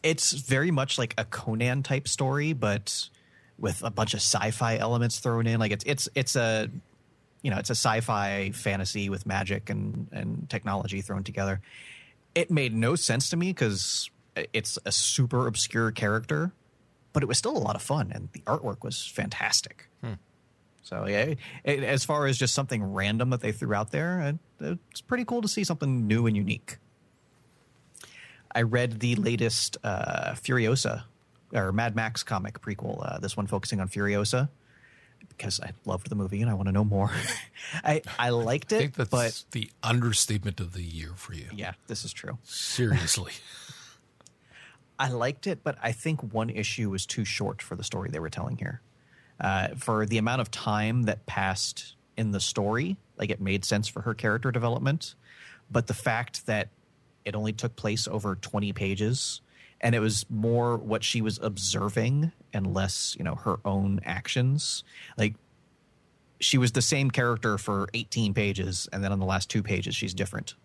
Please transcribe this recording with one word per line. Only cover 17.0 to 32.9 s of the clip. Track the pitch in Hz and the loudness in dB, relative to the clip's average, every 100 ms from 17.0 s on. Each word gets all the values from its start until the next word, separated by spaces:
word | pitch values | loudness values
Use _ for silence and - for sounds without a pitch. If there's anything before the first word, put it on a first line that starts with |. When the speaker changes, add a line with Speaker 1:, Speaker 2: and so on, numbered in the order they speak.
| _ | _
Speaker 1:
but | 151 | 2
it | 160 | 4
was | - | 4
still | 226 302 | 2 0
a | |
lot | - - | 0 -2
of | |
fun | - 147 98 | 0 0 0
and | 104 95 | -4 -8
the | - | -10
artwork | - 143 110 - | -2 0 0 -4
was | 98 - - | -6 -6 -6
fantastic. | - - - 107 - - - - _ | -4 -4 -2 2 2 0 -16 -20 _
Speaker 2:
Hmm. | 117 95 _ _ _ _ _ _ | -8 -8 _ _ _ _ _ _
Speaker 1:
So, | - 101 98 | -8 -4 0
yeah, | 101 120 147 - - | 2 2 0 -6 -4
it, | - 143 | 0 2
as | 123 135 - | 4 2 4
far | 147 139 | 2 4
as | 123 | 2
just | 127 | 2
something | - 139 117 | 2 0 -2
random | 98 95 98 110 123 | -2 0 2 2 2
that | 123 | 2
they | 113 | 0
threw | 104 117 | -2 0
out | 104 110 | 0 0
there, | 147 165 180 143 156 _ _ | -2 0 0 0 -2 _ _
it, | 151 175 _ | -4 -4 _
it's | - | -16
pretty | - 247 233 | -4 -2 0
cool | 240 | 0
to | 208 | 0
see | - | 0
something | 190 160 143 127 107 | 0 0 0 2 4
new | 113 117 | 4 4
and | 104 | 4
unique. | 95 107 - - _ _ _ _ _ _ _ _ _ _ _ - - - - - - | 0 -2 -6 -16 _ _ _ _ _ _ _ _ _ _ _ -20 -20 -20 -20 -20 -2
I | 117 | 2
read | 117 120 123 110 | 4 4 2 2
the | 120 117 | 2 4
latest, | 107 117 113 - - - | 4 4 2 2 -2 -2
uh, | - 95 - - - | -2 -2 0 -2 -2
Furiosa, | 120 - 127 110 127 - 113 - _ _ _ _ | -4 0 2 4 4 2 -2 -8 _ _ _ _
or | - 95 | 0 2
Mad | 98 117 110 | 2 2 0
Max | 110 113 | -2 -4
comic | - 98 104 - | -2 -2 -4 -8
prequel, | - 104 113 | -8 -6 -6